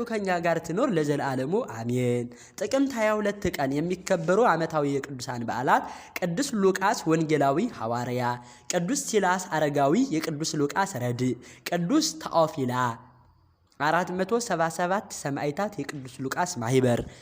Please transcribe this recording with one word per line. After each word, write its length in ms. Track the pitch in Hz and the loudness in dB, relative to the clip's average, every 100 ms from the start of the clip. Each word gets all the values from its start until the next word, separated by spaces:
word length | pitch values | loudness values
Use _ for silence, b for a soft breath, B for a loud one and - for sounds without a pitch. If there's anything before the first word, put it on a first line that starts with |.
ከእኛ 240 | 233 220 190 175 | -4 -4 -2 0
ጋር 200 | 170 160 | 2 0
ትኖር 280 | 165 180 277 | -2 -2 2
ለዘላለሙ 600 | 160 147 143 131 135 135 208 - | 2 2 0 0 -2 0 -2 -2
አሜን። 560 | 113 117 123 123 123 120 B B - | -6 -2 0 2 0 -4 B B -8
ጥቅምት 380 | 208 269 277 | -2 0 0
ሃያ 140 | 233 214 | 2 0
ሁለት 340 | 214 202 202 180 | 2 -2 -2 -4
ቀን 200 | 180 135 | 0 0
የሚከበሩ 680 | 143 175 180 - 180 160 196 233 | 0 0 -2 0 0 4 4 6
ዓመታዊ 400 | 160 160 156 143 | 4 2 0 2
የቅዱሳን 560 | 139 143 131 131 123 | 0 -4 -10 -8 -6
በዓላት፦ 400 | 117 104 143 226 - B B - | -4 -2 2 2 2 B B -6
ቅዱስ 340 | 180 170 285 214 | -4 -2 -2 2
ሉቃስ 440 | 190 190 196 240 | 2 2 0 0
ወንጌላዊ 540 | 160 160 156 151 139 147 240 | 2 2 4 4 4 2 0
ሐዋርያ፣ 500 | - 113 120 123 123 120 123 B B B | -4 -4 -2 -2 -2 -2 -2 B B B
ቅዱስ 340 | 180 175 285 | -2 0 -2
ሲላስ 420 | - 214 185 185 - | 0 2 2 2 0
አረጋዊ 540 | 156 151 143 139 202 262 | 0 2 4 4 4 2
የቅዱስ 420 | 156 160 143 156 156 | 0 -2 -4 -4 -2
ሉቃስ 380 | 143 180 196 120 | 0 0 -2 -2
ረድእ፣ 380 | 123 120 127 - B B - | -4 0 -2 -2 B B -4
ቅዱስ 420 | 175 170 302 311 - | -2 2 0 0 -6
ታኦፊላ፣ 540 | - 165 160 - 123 123 123 117 - _ _ _ _ _ _ - | -2 2 2 0 -2 0 0 -4 -14 _ _ _ _ _ _ -2
አራት 300 | 147 165 180 | 0 2 0
መቶ 220 | 180 190 233 | -2 0 -2
ሰባ 240 | 233 165 165 | -2 0 0
ሰባት 360 | 175 175 202 226 | 0 0 -2 -4
ሰማዕታት 600 | - 147 139 147 143 208 | -8 -6 -2 -4 -2 -6
የቅዱስ 400 | 170 139 147 127 - | -6 -8 -10 -12 -8
ሉቃስ 360 | 131 - 175 - | -6 -2 -4 -2
ማህበር። 440 | 117 131 123 113 - B | 2 4 6 2 -2 B